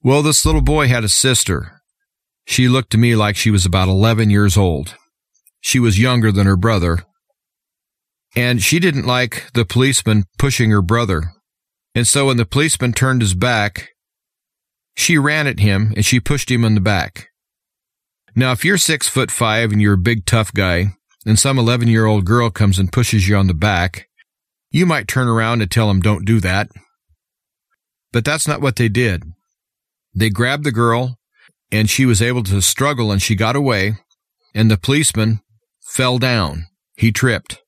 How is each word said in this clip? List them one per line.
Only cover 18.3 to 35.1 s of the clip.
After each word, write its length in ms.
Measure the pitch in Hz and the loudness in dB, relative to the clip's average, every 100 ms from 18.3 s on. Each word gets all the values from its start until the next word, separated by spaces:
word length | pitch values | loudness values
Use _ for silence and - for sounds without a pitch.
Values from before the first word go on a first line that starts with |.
| 120 | -2
Now, 180 | 131 | 0
if 100 | 123 | 0
you're 140 | 170 190 | 0 0
six-foot-five 960 | - 151 - 135 117 - 117 107 117 | 0 -2 -2 -2 -4 -2 -2 0 0
and 100 | 104 | 2
you're 120 | 104 | 2
a 40 | 98 | 2
big, 280 | 92 117 - | 2 -2 0
tough 280 | 117 107 | -2 0
guy, 400 | - 92 87 98 - _ _ - | -2 -2 0 -2 -6 _ _ 0
and 120 | 110 | 0
some 220 | 139 135 | 2 0
eleven-year-old 680 | 117 123 117 113 110 107 90 | 0 0 2 2 2 0 2
girl 240 | 120 117 | 0 0
comes 300 | - 104 95 | 0 0 2
and 120 | 95 | 0
pushes 360 | - 120 110 92 | 0 0 0 2
you 80 | 101 | 2
on 120 | 95 | 2
the 60 | |
back, 540 | 80 104 92 90 - - _ _ _ _ _ _ | 0 0 0 -2 -6 -20 _ _ _ _ _ _
you 140 | 156 180 | 0 0
might 240 | 151 - | 0 -2
turn 180 | 135 123 | -2 0
around 340 | 113 113 117 | 0 0 0
and 80 | 101 | 0
tell 200 | - 107 | 0 2
him, 100 | 95 | 2
"Don't 260 | 98 101 98 | 2 0 0
do 140 | 113 | 0
that." 300 | 90 95 - - _ _ _ _ _ _ _ _ _ _ _ _ _ | 2 -4 -4 -12 _ _ _ _ _ _ _ _ _ _ _ _ _
But 100 | 117 | -4
that's 240 | 113 156 - | -2 -2 -2
not 140 | 143 | -2
what 160 | 135 - | -2 0
they 100 | 117 | 0
did. 360 | 104 123 87 78 - _ _ _ _ _ _ _ | 2 0 -2 -10 -20 _ _ _ _ _ _ _
They 180 | 95 110 | -2 -2
grabbed 320 | 98 120 147 | 0 -2 -2
the 80 | 147 | -4
girl, 480 | 113 120 117 127 123 _ _ _ _ _ | 0 0 0 -2 -8 _ _ _ _ _
and 160 | 104 110 | 0 0
she 180 | - 131 | 2 2
was 160 | 104 | 2
able 220 | 120 123 | 0 -2
to 180 | 98 98 | -2 -2
struggle, 500 | 92 - 135 135 110 | -2 -2 -2 -2 -2
and 100 | 98 | -2
she 140 | - 101 | -2 0
got 200 | 110 135 | 0 0
away, 380 | 139 107 98 107 _ _ _ _ _ 104 | 0 0 -2 -4 _ _ _ _ _ 0
and 140 | 110 | 2
the 80 | 104 | 2
policeman 640 | - 143 156 | 0 0 0